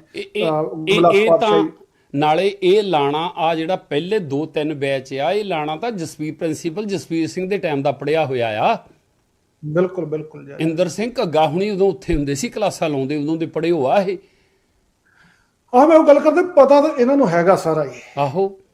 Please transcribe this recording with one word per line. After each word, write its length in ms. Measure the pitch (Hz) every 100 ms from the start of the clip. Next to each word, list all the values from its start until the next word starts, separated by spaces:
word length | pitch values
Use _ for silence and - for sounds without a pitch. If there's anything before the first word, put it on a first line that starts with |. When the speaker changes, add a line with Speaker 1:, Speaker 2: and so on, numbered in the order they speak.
| _ -
Speaker 1:
ਇਹ, 80 | - 208
ਇਹ, 100 | 170
Speaker 2:
ਅਹ, 400 | 156 160 165 156
Speaker 1:
ਇਹ, 80 | 175
Speaker 2:
ਗੁਰਦਾਸ 200 | 170 196
Speaker 1:
ਇਹ 140 | 220
ਤਾਂ 80 | 220
Speaker 2:
ਪਾਤਸ਼ਾਹੀ। 320 | 220 160 160 - _ _ _ 143
Speaker 1:
ਨਾਲੇ 420 | 151 165 196 196
ਇਹ 200 | 185 208
ਲਾਣਾ 480 | 202 156 139 151 175 165
ਆ 180 | 165 165
ਜਿਹੜਾ 200 | 160 185
ਪਹਿਲੇ 440 | - 147 175 220
ਦੋ 260 | 151 139 151
ਤਿੰਨ 280 | 160 151
ਬੈਚ 400 | 147 139 135 -
ਆ, 180 | 135 156
ਇਹ 140 | 202 202
ਲਾਣਾ 300 | 160 151 156
ਤਾਂ 160 | 240
ਜਸਵੀਰ, 440 | 202 160 - 151 156
ਪ੍ਰਿੰਸੀਪਲ 500 | 165 151 170 170 214
ਜਸਵੀਰ 420 | 180 - 165 156
ਸਿੰਘ 220 | 185 185
ਦੇ 80 | 202
ਟਾਈਮ 240 | 170 139
ਦਾ 100 | 143
ਪੜ੍ਹਿਆ 340 | 139 143 160 143
ਹੋਇਆ 380 | 127 113 107
ਆ। 160 | 175 220 - _ _ _ _ _ _ _ 151
Speaker 2:
ਬਿਲਕੁਲ, 400 | 160 185 185 151
ਬਿਲਕੁਲ 400 | 156 156 147 139
ਜੀ। 80 | 143
Speaker 1:
ਇੰਦਰ 280 | 165 160 180
ਸਿੰਘ 240 | 190 240 247
ਘੱਗਾ 260 | 190 147 156
ਹੁਣੀ 220 | 170 208
ਉਦੋਂ 200 | 185 196
ਉੱਥੇ 260 | - - 160
ਹੁੰਦੇ 200 | 143 139
ਸੀ, 140 | 240
ਕਲਾਸਾਂ 400 | 233 185 - 165
ਲਾਉਂਦੇ, 260 | 143 135 151
ਉਦੋਂ 220 | 143 165
ਦੇ 80 | 160
ਪੜ੍ਹੇ 260 | 160 165
ਹੋਆ 300 | 170 131 196
ਇਹ। 160 | 190 180 _ _ _ _ _ _ _ _ _ _ _ _ _ _ -
Speaker 2:
ਆਹ, 140 | 247 302
ਮੈਂ 100 | 320
ਉਹ 100 | 294
ਗੱਲ 120 | 285
ਕਰਦਾ, 220 | 302 302
ਪਤਾ 400 | 359 285 254 285
ਤਾਂ 80 | 302 294
ਇਹਨਾਂ 200 | 240 285
ਨੂੰ 120 | 214
ਹੈਗਾ 260 | 170 170 175
ਸਾਰਾ 280 | 165 156
ਹੀ। 180 | 139 - - 143
Speaker 1:
ਆਹੋ। 420 | 143 165 196 196 _